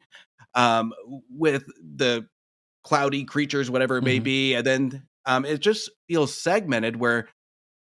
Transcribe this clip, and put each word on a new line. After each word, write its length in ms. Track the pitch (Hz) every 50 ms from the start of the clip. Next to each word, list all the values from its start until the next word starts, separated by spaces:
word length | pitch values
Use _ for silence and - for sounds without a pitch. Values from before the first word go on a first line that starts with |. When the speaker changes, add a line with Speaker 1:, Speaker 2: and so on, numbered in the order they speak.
| _ _ - - - _ _ _ - _ -
Speaker 1:
um, 380 | 123 123 120 113 113 113 113 107 - 101
w-, 180 | 117 139 135 - _
with 360 | 127 147 160 156 135 135 - - -
the 500 | - - 78 73 135 139 123 120 117 110 - _ _ _ _ _ _ _ _ _ _ _
cloudy 400 | - 156 143 143 139 139 143 135
creatures, 460 | 127 - 147 147 143 143 139 135 123
whatever 280 | 123 127 131 127 131
it 60 | 127 131
may 140 | 131 131
Speaker 2:
Mm-hmm. 60 | 131 113
Speaker 1:
be, 300 | 135 131 135 135 135 127
and 100 | 120 120
then, 380 | 135 131 131 135 127 131 135 - _ _ _ _
um, 200 | 135 127 131 135
it 140 | 147 156 147
just 300 | - 214 220 214 - - - _ _
feels 260 | - 170 165 147 - -
segmented 640 | - - 165 185 226 196 160 127 113 110 117 117
where 300 | 117 123 120 117 117 110 - _ _ _ _ _ _ _ _ _ _ _